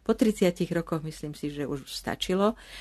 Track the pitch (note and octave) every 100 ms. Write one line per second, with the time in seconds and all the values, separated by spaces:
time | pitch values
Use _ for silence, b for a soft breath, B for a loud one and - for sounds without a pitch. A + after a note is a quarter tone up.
0 | - A3+ A3 G#3 F3+ F3 E3+ E3+ E3 D#3+
1 | D#3 - D3+ D3 D3 C#3+ C#3 C#3+ C3 -
2 | - E2+ - F#3 G3+ A#3 B B